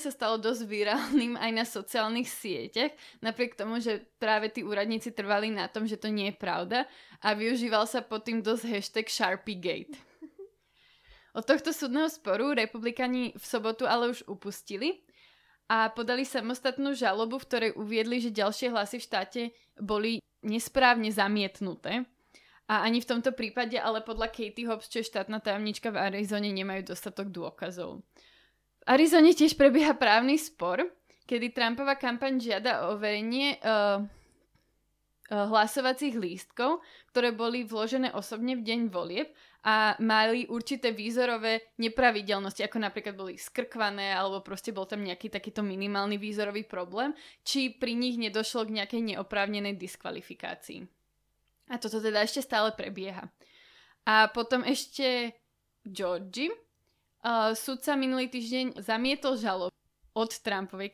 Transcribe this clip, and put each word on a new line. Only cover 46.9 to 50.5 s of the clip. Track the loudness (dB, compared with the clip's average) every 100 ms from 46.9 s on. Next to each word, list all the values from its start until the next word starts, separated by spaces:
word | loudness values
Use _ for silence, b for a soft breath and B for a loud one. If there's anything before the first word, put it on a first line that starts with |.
| -4 -4 -4 B B -4
či | -2 -2
pri | -2 -4 0
nich | 0 0
nedošlo | -2 -2 -2 -2 -2
k | -2
nejakej | -2 -2 -2 -4
neoprávnenej | -4 -2 0 -2 -4 -6
diskvalifikácii. | -10 -10 -10 -10 -12 -12 -10